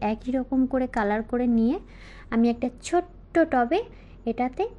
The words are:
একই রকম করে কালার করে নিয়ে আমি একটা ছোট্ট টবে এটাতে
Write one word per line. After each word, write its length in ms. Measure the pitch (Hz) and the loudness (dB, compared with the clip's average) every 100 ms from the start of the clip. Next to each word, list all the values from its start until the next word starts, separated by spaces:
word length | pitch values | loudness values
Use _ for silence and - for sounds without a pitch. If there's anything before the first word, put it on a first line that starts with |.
| 214 | -4
একই 200 | 220 - 262 | -4 -4 -4
রকম 220 | 254 262 262 | -2 0 2
করে 140 | 262 254 240 | 0 -2 -2
কালার 240 | 202 214 226 | 0 -2 -2
করে 140 | 240 247 226 | -2 2 4
নিয়ে 180 | 226 359 - - - - - | 2 0 -6 -20 -20 -18 -4
আমি 120 | 233 233 | 2 2
একটা 140 | 233 247 - - | 2 -4 -6 -2
ছোট্ট 480 | 349 349 - - 339 320 | 0 -2 -12 -2 2 4
টবে 260 | 254 233 370 480 - - - 233 | 4 2 0 -2 -12 -20 -10 -6
এটাতে 320 | 226 254 262 453 | -4 -4 -4 -6